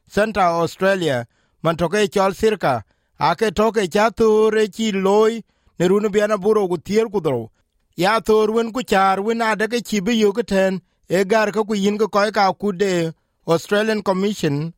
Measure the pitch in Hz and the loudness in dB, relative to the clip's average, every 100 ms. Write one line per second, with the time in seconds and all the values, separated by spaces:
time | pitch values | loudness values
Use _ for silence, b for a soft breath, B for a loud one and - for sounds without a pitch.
0 | _ - 220 208 180 170 165 - 190 196 | _ -2 0 2 0 2 -2 0 0 0
1 | 160 123 117 _ _ _ 156 165 170 208 | 0 -2 -6 _ _ _ -4 -2 -2 0
2 | 208 202 190 185 220 208 160 120 - _ | 0 0 0 2 0 0 -2 -2 -6 _
3 | _ _ 147 170 214 190 220 214 190 208 | _ _ -2 0 -2 0 0 0 0 2
4 | 226 - 226 214 220 214 214 175 220 196 | 0 2 2 4 2 2 -2 -2 -2 0
5 | 190 202 220 233 - _ _ - 175 202 | 2 4 2 0 -12 _ _ -2 2 2
6 | 214 202 208 214 190 220 190 175 - 208 | 2 0 0 0 2 2 0 -4 0 0
7 | 226 196 156 123 110 _ _ _ _ - | 0 -2 -2 -4 -8 _ _ _ _ -2
8 | 180 220 202 214 214 226 226 226 226 196 | 0 0 2 2 2 0 -2 -6 0 2
9 | 190 190 208 226 226 202 214 240 - 214 | 2 0 -2 -2 -2 -2 -2 -4 -4 -4
10 | 190 233 208 202 214 196 190 190 - _ | 0 2 2 0 -2 0 0 -2 -10 _
11 | _ 175 190 220 208 208 208 214 196 208 | _ -2 2 2 0 -2 -2 0 0 0
12 | 214 208 208 214 196 - 202 175 196 175 | 0 0 0 2 0 0 -6 -2 -2 0
13 | 165 - _ _ - 165 - 208 220 214 | -2 -6 _ _ -2 -2 0 -2 0 -2
14 | 202 185 202 208 165 143 160 | -2 -2 -2 -2 -4 -2 -6